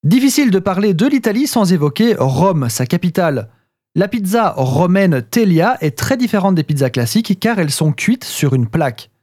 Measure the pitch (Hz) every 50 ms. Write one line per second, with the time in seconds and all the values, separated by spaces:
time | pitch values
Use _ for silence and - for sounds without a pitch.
0 | - 143 190 254 254 277 - 294 294 247 190 190 185 202 185 180 202 214 190 156
1 | 208 285 294 262 226 233 202 233 285 294 - 247 208 175 185 165 147 147 143 -
2 | 220 233 214 - 131 135 135 131 170 196 185 151 131 117 - - 127 120 - 175
3 | - 175 160 - 180 160 143 120 107 - _ _ _ _ _ _ _ _ _ 160
4 | 190 202 233 240 196 185 202 233 220 185 - - 131 131 131 - 180 175 180 196
5 | 196 180 156 131 117 _ - 233 226 196 175 160 170 226 254 - - 151 - -
6 | - - 269 240 247 226 - 208 185 196 185 165 147 - 151 139 135 127 117 127
7 | 120 113 - 220 226 - 196 - - 220 233 208 170 143 139 - 160 156 139 -
8 | - - 240 254 - - - - - 143 131 131 120 110 - 160 156 135 117 -
9 | - _ _ _